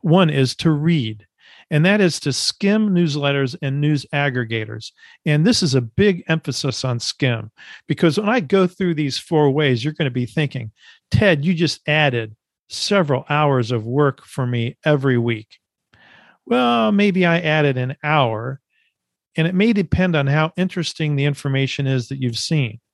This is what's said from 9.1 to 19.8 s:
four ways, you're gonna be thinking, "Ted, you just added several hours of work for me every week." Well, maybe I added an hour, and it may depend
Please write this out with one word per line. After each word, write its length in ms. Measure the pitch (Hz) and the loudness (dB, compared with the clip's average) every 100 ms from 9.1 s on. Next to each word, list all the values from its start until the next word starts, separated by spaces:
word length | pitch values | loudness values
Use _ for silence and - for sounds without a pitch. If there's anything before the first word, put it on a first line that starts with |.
| - | -6
four 340 | - 160 147 | -2 2 2
ways, 320 | 139 147 123 | 2 0 0
you're 120 | 139 | -2
gonna 160 | 151 139 | -4 -4
be 160 | 123 123 | -4 -4
thinking, 460 | - 147 131 113 _ - _ _ | -4 -4 -4 -12 _ -20 _ _
"Ted, 320 | - 208 151 | 2 4 4
you 120 | 156 | 0
just 260 | 165 151 - - | 0 0 -2 -2
added 480 | 151 147 123 110 107 _ _ _ | 0 2 0 -6 -14 _ _ _
several 560 | - - 202 151 131 - | -10 0 0 2 -2 0
hours 400 | 147 147 131 113 | 0 2 2 0
of 160 | 123 113 | -4 -2
work 400 | 131 143 - - | 0 0 0 -12
for 200 | - 123 | -6 -4
me 300 | 120 117 - | -2 -4 -4
every 320 | 156 147 135 123 | 0 0 2 0
week." 420 | 117 113 107 _ _ _ _ _ _ - _ _ | 0 -4 -8 _ _ _ _ _ _ -20 _ _
Well, 480 | - 240 240 240 220 | -4 0 0 0 2
maybe 320 | 202 208 185 | 2 2 2
I 160 | 175 170 | 2 2
added 360 | 165 156 147 127 | 2 2 2 0
an 200 | 127 135 | -4 -6
hour, 560 | 147 156 123 110 120 135 _ _ _ _ _ _ _ - | 0 2 2 -2 -8 -12 _ _ _ _ _ _ _ -2
and 120 | 160 | 0
it 60 | |
may 180 | 185 220 | 2 2
depend 420 | 208 | 2